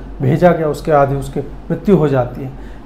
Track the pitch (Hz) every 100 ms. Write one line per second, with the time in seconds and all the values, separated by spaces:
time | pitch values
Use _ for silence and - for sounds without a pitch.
0 | - - 131 165 175 165 156 139 - 147
1 | 139 139 131 147 - - - 165 - 175
2 | 151 131 120 - 135 - - -